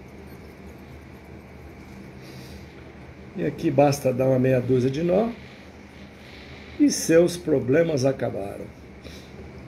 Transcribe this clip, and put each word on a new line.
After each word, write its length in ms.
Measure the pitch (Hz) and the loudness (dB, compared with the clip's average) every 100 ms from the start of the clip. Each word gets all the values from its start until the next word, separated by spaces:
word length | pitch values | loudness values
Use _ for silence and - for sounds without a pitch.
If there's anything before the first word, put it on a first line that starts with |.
| - - - - - - - - - - - - - - - - - - - - - - - - - - - - - - - - - 185 | -18 -18 -18 -18 -18 -18 -18 -18 -18 -18 -18 -18 -18 -18 -18 -18 -18 -18 -18 -16 -16 -16 -16 -16 -16 -16 -16 -18 -18 -18 -18 -18 -12 -4
E 100 | 165 | -4
aqui 240 | 139 165 | -2 2
basta 440 | 135 143 139 131 | 6 6 4 2
dar 120 | 123 131 | 2 4
uma 140 | 131 | 4
meia 200 | 131 127 | 4 4
dúzia 300 | 117 131 127 | 4 4 4
de 140 | 135 | 2
nó 260 | 170 185 233 - - - - - - - - - - - - - - - | 2 2 2 -2 -14 -18 -20 -20 -20 -20 -20 -20 -20 -18 -18 -18 -8 2
e 100 | 285 | 4
seus 480 | - - 165 175 - | 4 6 8 8 4
problemas 680 | 160 139 120 147 165 147 135 | 2 2 4 4 4 4 2
acabaram. 600 | 135 117 101 98 104 - - - - - - - - - - | 2 -2 -4 -6 -8 -12 -14 -18 -18 -16 -16 -18 -16 -16 -16